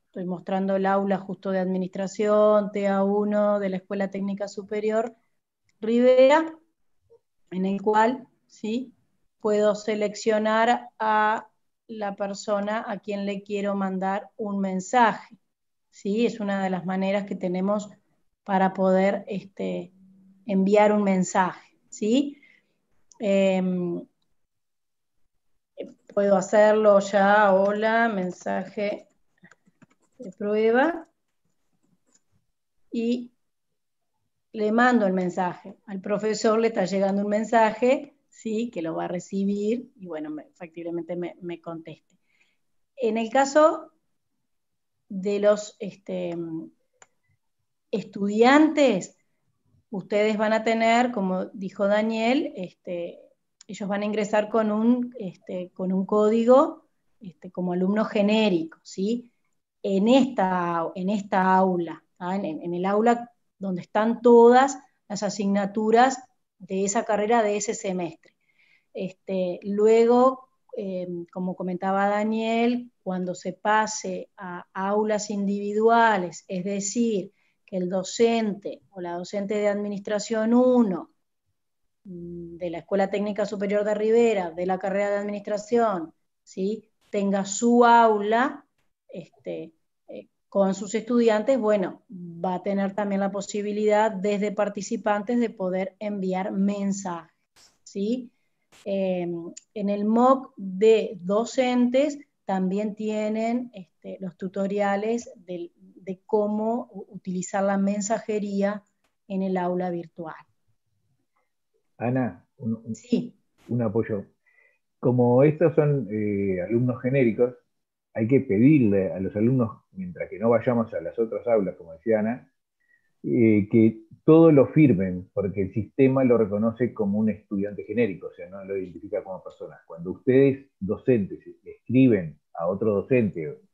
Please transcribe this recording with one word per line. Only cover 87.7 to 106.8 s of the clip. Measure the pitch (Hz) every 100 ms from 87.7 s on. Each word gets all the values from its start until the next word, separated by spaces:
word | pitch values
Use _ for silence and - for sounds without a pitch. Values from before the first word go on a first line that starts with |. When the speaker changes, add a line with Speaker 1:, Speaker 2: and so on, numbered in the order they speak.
| 240
Speaker 1:
aula, | 240 233 226 214 208 226 269 - _ _ _ _ _
este, | 190 156 _ - 165 160 _ _ _ -
eh, | 220 208 _ _
con | 202 190
sus | 190 208
estudiantes, | 220 214 240 233 214 214 262
bueno, | 214 208 175 - -
va | 190 175 170 185
a | 180
tener | 202 196 196
también | 196 208 196
la | 196
posibilidad | 196 190 208 208 208 214 208 220
desde | 196 202 202 208
participantes | 202 202 208 190 226 214 208 202 240
de | 233
poder | 226 185 185 190 -
enviar | 214 202 185 185 202
mensajes, | 202 202 202 196 196 190 170 160 _ _ _ _ _
¿sí? | - 202 202 254 240 _ _ _ _ _
Em, | - 196 190 180 175 170 170 - -
en | - 202
el | 208
moc | 208 226 247 269 - -
de | 196 185 220 220 - 190
docentes | 175 202 233 - 254 247 247 254 294 285 - _
también | - 190 185 196 214
tienen, | 202 214 214 214 220 226 240 247
este, | 202 185 _ 190 190
los | 190 -
tutoriales | 190 196 196 202 202 202 214 233 233 -
del, | - 180 175 _
de | 185 - 185 185
cómo | - 214 208 208 220 240